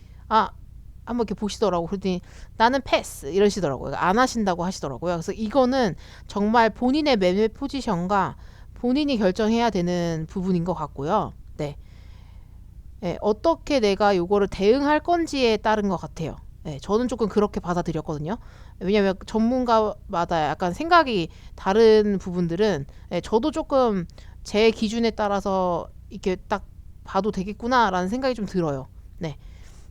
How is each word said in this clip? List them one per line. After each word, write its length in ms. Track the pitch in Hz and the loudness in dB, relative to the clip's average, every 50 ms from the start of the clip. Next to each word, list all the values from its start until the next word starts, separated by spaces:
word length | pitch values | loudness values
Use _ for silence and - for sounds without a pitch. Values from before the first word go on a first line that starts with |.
| - - - - - - | -20 -20 -20 -18 -6 0
아, 220 | 220 220 202 - - - - - - - - - - - - | 2 2 2 2 -4 -14 -20 -18 -18 -18 -18 -18 -18 -16 -10
한번 200 | - 233 247 226 | -6 -4 -4 -2
이렇게 100 | 208 202 | -2 -4
보시더라고. 520 | - 220 202 - - 233 196 175 170 170 170 | -4 -4 -6 -2 0 0 2 2 0 -2 -4
그랬더니 320 | 202 196 - 190 185 180 - - - - - - - | -6 -4 -2 -2 -2 -4 -6 -10 -18 -18 -18 -12 -2
"나는 240 | - 226 233 262 277 - | 2 2 2 2 2 -2
패스." 420 | - - 294 - - - - - 139 160 | 0 0 0 0 -2 -12 -12 -10 -2 2
이러시더라고요. 640 | 196 208 208 196 214 175 147 135 - - 131 135 | 4 4 4 2 2 -2 -2 -2 -2 -6 -8 -4
안 240 | 90 135 170 190 233 | -2 0 2 4 4
하신다고 440 | 254 254 - 233 214 196 175 170 170 | 4 2 2 0 0 0 0 0 -2
하시더라고요. 500 | 180 190 - - 147 135 113 - 175 175 | -4 -4 -4 -6 -8 -6 -4 -4 -2 -2
그래서 180 | 170 165 - 185 | -2 -2 -6 -6
이거는 640 | 190 220 214 220 285 254 247 262 269 247 196 151 - - - - - - - | -6 -4 0 2 4 4 4 4 2 2 0 0 -4 -12 -18 -18 -20 -16 -8
정말 420 | - 202 202 214 220 247 226 220 | -4 -2 0 2 4 6 4 4
본인의 460 | 214 - 240 247 262 311 311 294 262 | 2 0 0 2 2 2 2 2 2
매매 320 | 208 185 180 180 196 220 226 | 4 4 2 4 4 2 0
포지션과 880 | 220 - 277 269 - 277 - 247 202 170 175 185 208 196 180 139 - - - - - - - - - | 0 -4 -8 -6 -6 -6 -4 -2 -2 -2 0 0 2 2 0 0 -2 -8 -14 -20 -18 -20 -20 -18 -14
본인이 440 | - - 240 254 285 302 285 277 214 | -4 -2 0 2 2 2 2 0 2
결정해야 520 | 214 185 185 - 220 214 226 233 240 233 | 2 2 2 2 2 2 2 2 2 2
되는 560 | 208 190 175 175 180 175 170 170 165 160 160 - | 2 0 0 0 0 0 0 -2 -2 -4 -6 -6
부분인 360 | - 196 180 190 185 175 160 | -6 -4 -2 0 0 0 0
것 100 | 185 175 | -2 -2
같고요. 600 | - 156 139 - - 135 156 196 214 165 117 - - - - - | -4 -4 -10 -8 -6 -4 0 0 0 0 -2 -6 -12 -18 -16 -10
네. 200 | - 151 147 147 - - - - - - - - - - - - - - - - - - - - - - - - - - | -8 -8 -8 -8 -10 -16 -20 -20 -20 -20 -20 -20 -20 -20 -20 -20 -20 -20 -20 -20 -20 -20 -20 -20 -18 -18 -18 -14 -8 -6
예, 160 | 175 - - | -6 -4 -2
어떻게 600 | - 208 208 - - 330 330 320 - - 302 269 | 0 0 0 2 2 0 0 0 0 0 0 2
내가 360 | 220 202 196 196 214 202 202 | 4 2 2 4 4 4 4
요거를 320 | 180 175 180 208 202 196 196 | 2 2 2 2 2 2 0
대응할 500 | - - 190 208 233 277 285 285 302 302 | -2 0 4 4 4 4 4 2 2 2
건지에 600 | 302 - 349 349 330 311 - 277 262 233 220 214 | 2 2 2 2 2 0 0 2 4 4 2 2
따른 320 | - 226 214 214 202 202 | 2 2 0 2 2 0
것 80 | 185 160 | -2 -2
같아요. 380 | - 151 - - 165 135 104 - - - - - - | -4 -8 -8 -6 -6 -6 -6 -10 -14 -18 -18 -14 -12
예, 140 | 170 147 139 | -10 -10 -10
저는 280 | - - 196 220 247 | -4 -2 0 0 0
조금 220 | 247 262 214 233 196 | 0 -2 -2 -2 0
그렇게 320 | - 208 202 202 - 202 | 2 2 2 2 0 -4
받아들였거든요. 800 | - 170 175 175 170 175 156 156 147 - 160 143 147 156 214 247 - - - - - - - - | -4 -2 -2 -2 -2 -2 -4 -6 -4 -6 -6 -6 -4 -6 -6 -8 -8 -14 -20 -20 -20 -20 -14 -8
왜냐면 340 | - 175 208 214 196 196 185 196 - | -2 0 2 4 4 4 2 -2 -4
전문가마다 1200 | - - 220 220 226 254 262 254 240 233 220 220 208 - - - - 190 170 170 175 180 165 156 139 | -4 0 0 2 2 2 2 2 4 4 4 4 2 -2 -6 -10 -6 -2 -2 -2 0 0 0 0 0
약간 240 | 151 - 190 180 175 | 0 0 -2 -2 -2
생각이 560 | - 302 330 349 339 320 269 233 190 165 - - - - - - | -2 0 4 6 6 6 6 2 -2 -2 -2 -6 -14 -18 -18 -14
다른 640 | - - 196 196 220 233 220 214 214 214 208 202 185 | -6 -2 2 4 6 8 8 8 8 6 4 2 0
부분들은, 680 | - 190 175 180 180 165 170 175 214 214 185 143 139 - - - - - - | -2 -4 -2 -2 0 0 0 2 2 2 2 0 -2 -6 -12 -18 -14 -6 -6
예, 80 | 175 | -6
저도 300 | 170 - - 233 233 311 | -4 0 0 0 2 0
조금 560 | - 320 311 - 285 269 254 233 208 190 170 - - - - - - - - | -2 -2 -4 0 2 2 2 2 2 0 -4 -6 -10 -18 -18 -18 -18 -16 -12
제 280 | - - 208 220 226 | -2 2 4 4 4
기준에 400 | 220 - 226 208 220 233 233 226 | 4 2 0 -2 0 0 0 0
따라서 800 | 214 - 214 202 202 196 196 208 190 190 185 180 170 160 - - - - - - | 0 0 0 0 0 0 0 0 0 0 0 0 0 -2 -4 -8 -14 -20 -20 -16
이렇게 280 | - 196 - 196 185 | -14 -6 -2 -2 -2
딱 300 | 196 - - 214 196 - - - - - - - - - | -2 -4 -4 -6 -6 -6 -10 -18 -20 -18 -18 -18 -18 -12
봐도 280 | - - 196 196 214 | -4 -2 -2 0 0
되겠구나라는 800 | 196 196 180 202 208 - 233 240 262 254 - - 185 180 180 185 | -2 -4 -4 -6 -8 -8 -4 0 2 4 4 4 2 0 -2 -2
생각이 260 | 214 254 269 262 254 | -2 -2 -2 -2 -2
좀 120 | 226 208 | -2 -4
들어요. 420 | - - 190 170 156 139 135 135 - - - - - - - | -4 -2 -2 0 0 -2 -4 -6 -10 -16 -20 -20 -18 -14 -10
네. 180 | - 156 139 - - - - - - - - - - - | -8 -8 -10 -10 -16 -20 -18 -18 -18 -20 -18 -20 -20 -20